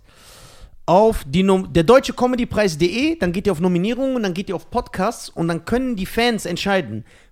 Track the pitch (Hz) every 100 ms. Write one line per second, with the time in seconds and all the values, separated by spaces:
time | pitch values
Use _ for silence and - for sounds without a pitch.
0 | _ _ - - - - - - - 180
1 | 220 214 139 156 190 190 185 170 160 254
2 | - - 247 254 233 214 208 151 170 226
3 | 311 330 180 175 202 156 180 175 202 240
4 | 269 254 202 170 190 170 - 175 - -
5 | 196 233 - - 170 170 - 240 262 214
6 | 190 - 240 214 170 175 202 196 127 107
7 | - - _